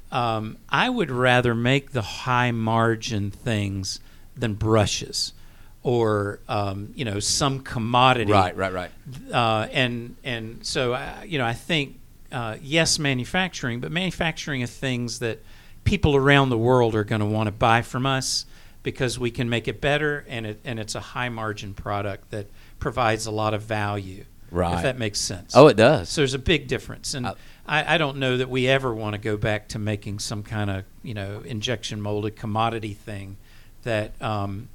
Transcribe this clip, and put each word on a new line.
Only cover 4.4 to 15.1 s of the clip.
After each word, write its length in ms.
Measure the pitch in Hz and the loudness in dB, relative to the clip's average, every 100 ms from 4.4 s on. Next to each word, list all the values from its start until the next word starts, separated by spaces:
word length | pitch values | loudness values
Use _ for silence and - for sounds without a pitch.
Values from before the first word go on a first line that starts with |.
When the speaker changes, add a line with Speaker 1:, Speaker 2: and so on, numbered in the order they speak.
| 117 | -4
Speaker 1:
brushes 800 | 104 107 110 98 - - - - - - - - - | 0 4 4 4 0 -6 -6 -6 -8 -20 -20 -20 -6
or, 560 | - 120 110 104 101 - - | 0 2 4 2 0 -6 -6
um, 460 | 107 101 98 104 151 | -4 -2 -6 -8 -6
you 100 | 120 | -4
know, 140 | 101 | -2
some 400 | - - 143 135 | -2 0 0 -2
commodity. 720 | - 120 110 123 131 123 101 | -6 -4 0 6 6 6 6
Speaker 2:
Right, 240 | 104 90 92 | 6 4 0
right, 180 | 95 | -2
right. 180 | 92 87 - - 123 269 | -2 -8 -12 -16 -16 -4
Speaker 1:
Uh, 340 | 151 113 110 110 | 0 2 2 0
and, 440 | 147 123 120 117 - | 0 -2 -2 -10 -12
and 420 | 139 117 110 - - | -8 -8 -8 -10 -6
so, 280 | 156 123 | -2 -2
I, 300 | 127 143 - - | -2 -6 -12 -6
you 100 | 151 | -2
know, 60 | 117 | 0
I 80 | |
think, 460 | 123 - 160 139 - - - - | -2 -2 -2 -2 -8 -20 -20 -12
uh, 260 | 131 113 110 | -8 -6 -8
yes, 380 | 135 165 156 - | 0 2 2 2
manufacturing, 800 | 143 127 117 185 185 - 127 120 | 0 0 -2 -2 -2 -4 -6 -4
but 120 | 156 | -4
manufacturing 720 | 165 185 - 165 - 160 131 | -4 -4 -2 -2 -4 -6 -4
of 60 | 117 | -4
things 500 | - 135 123 120 | -4 -4 -2 -4